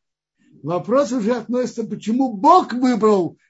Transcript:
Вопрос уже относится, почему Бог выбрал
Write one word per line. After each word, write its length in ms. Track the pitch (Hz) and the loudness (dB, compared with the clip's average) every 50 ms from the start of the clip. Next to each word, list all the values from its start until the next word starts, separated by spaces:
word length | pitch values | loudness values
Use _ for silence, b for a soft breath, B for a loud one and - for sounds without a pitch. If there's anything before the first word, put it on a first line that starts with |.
| _ _ _ _ _ _ _ _ _ _ _ _ - | _ _ _ _ _ _ _ _ _ _ _ _ -8
Вопрос 480 | 143 170 175 156 190 226 269 285 214 | -6 -6 -6 -2 0 2 2 2 0
уже 240 | 240 262 196 208 247 | -2 -2 -2 -2 -2
относится, 480 | 240 220 - 240 247 254 240 - - 220 | -4 -4 -4 -4 -4 -4 -4 -6 -8 -10
почему 480 | 180 208 - - 208 226 254 269 254 220 | -8 -10 -10 -6 -4 -2 -2 -2 -2 -2
Бог 400 | 190 190 302 339 370 294 - 233 | 0 4 6 6 6 4 2 -2
выбрал 640 | 247 254 254 247 208 196 214 208 196 175 151 - _ _ _ | -2 0 0 0 2 2 2 2 2 0 -2 -6 _ _ _